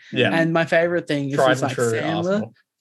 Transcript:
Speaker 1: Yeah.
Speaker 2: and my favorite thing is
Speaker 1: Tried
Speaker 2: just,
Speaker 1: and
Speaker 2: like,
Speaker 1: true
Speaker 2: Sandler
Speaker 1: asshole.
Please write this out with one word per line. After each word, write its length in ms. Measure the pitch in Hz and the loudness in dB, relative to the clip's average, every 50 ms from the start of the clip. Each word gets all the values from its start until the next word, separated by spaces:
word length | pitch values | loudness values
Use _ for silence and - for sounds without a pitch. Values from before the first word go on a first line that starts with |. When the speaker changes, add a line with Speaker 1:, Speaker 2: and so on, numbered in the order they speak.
| - - - | -16 -6 0
Speaker 1:
Yeah. 180 | 127 120 107 | 0 2 2
Speaker 2:
and 220 | 165 165 165 165 165 | 2 2 0 2 2
my 100 | 165 165 | 0 0
favorite 400 | - 180 165 170 175 175 170 - | 2 2 2 2 2 0 -2 -2
thing 220 | - 151 143 139 135 | -2 -4 -4 -4 -2
is 60 | 139 | 0
Speaker 1:
Tried 140 | 147 135 127 | 2 4 4
Speaker 2:
just, 120 | 131 127 143 | 2 2 -2
Speaker 1:
and 60 | 131 | -4
Speaker 2:
like, 60 | 123 | -2
Speaker 1:
true 160 | 135 120 117 113 | -2 -2 0 0
Speaker 2:
Sandler 420 | 113 - - - 104 - 180 202 | -2 -4 -4 -4 -2 -2 -2 -2
Speaker 1:
asshole. 160 | 214 214 - _ _ _ _ _ - | -2 -4 -6 _ _ _ _ _ -4